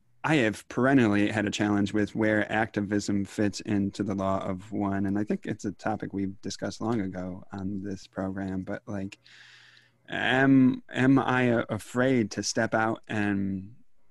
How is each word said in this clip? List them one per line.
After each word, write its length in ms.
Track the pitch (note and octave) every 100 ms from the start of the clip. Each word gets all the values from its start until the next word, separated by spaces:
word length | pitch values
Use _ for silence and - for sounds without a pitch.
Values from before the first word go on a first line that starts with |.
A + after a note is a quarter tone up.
| _ _ C3+
I 80 | D#3 A2
have 220 | G#2 -
perennially 640 | - B2+ C#3 A2+ G2+ G#2
had 160 | A2 G#2
a 60 |
challenge 400 | - G#2 G2+ G2+
with 240 | G#2+ G#2 A#2
where 340 | A2 G#2+ G#2
activism 760 | A2 A2+ - G2+ G#2 G2+ G2+
fits 360 | G2 - G#2 -
into 420 | - G#2 G2 -
the 140 | G2 G2
law 280 | F#2+ F#2+
of 280 | G2+ F#2 G2+
one. 340 | G#2 G2+ G2 G2
And 100 | G2+
I 60 |
think 240 | G#2+ G3 -
it's 180 | -
a 60 | G#2+
topic 420 | - - G#2+ -
we've 280 | G2 G2 G2
discussed 380 | G2+ - A2 -
long 200 | A2+ A#2
ago 440 | F#2+ F#2+ F#2 F2+ F#2+
on 280 | G2+ F#2+ G2+
this 280 | G2 G2 -
program, 540 | - F#2+ F#2+ F#2+ F#2+
but, 200 | F#2+ G2+ -
like, 320 | G#2 G2 - _ - - - - - _ _ -
am, 760 | F#2 G#2+ B2+ C3+ C3+ B2+ C3 -
am 300 | - B2+ C3+
I 220 | - B2+
a-, 240 | B2 A#2 A#2
afraid 640 | A2 - B2 B2+ C3 G#2
to 100 | -
step 320 | G2+ - A2+
out 280 | A2+ A2 - -
and 640 | A2 G#2 G2+ G2 F#2+ G2 B2 - - -